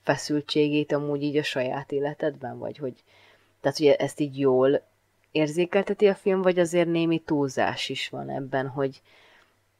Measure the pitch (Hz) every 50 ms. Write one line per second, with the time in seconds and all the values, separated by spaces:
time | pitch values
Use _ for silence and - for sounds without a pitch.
0 | - - 139 135 - - 151 147 143 - - 151 151 147 147 151 147 - 156 143
1 | 147 147 147 143 143 147 139 151 147 - - 139 127 127 131 135 143 - 143 139
2 | 143 143 151 - - 156 139 - 135 120 120 120 117 113 113 - 147 127 123 _
3 | _ _ _ _ _ _ _ _ _ _ _ _ - 139 139 - 156 143 139 -
4 | - 139 - - 151 143 135 139 139 135 127 127 131 135 143 - - _ _ _
5 | _ _ _ _ _ _ - 160 156 147 151 170 175 170 - 202 196 - 202 -
6 | 214 202 196 - - 208 190 190 185 185 180 180 175 170 170 175 170 165 170 165
7 | 165 165 165 160 - - 160 147 143 135 127 - 107 92 120 - - - 135 -
8 | - - - 131 139 135 139 135 139 131 135 135 131 139 127 147 139 135 135 -
9 | _ _ _ _ _ _ _ _ _ _ _ _ _ _ _ _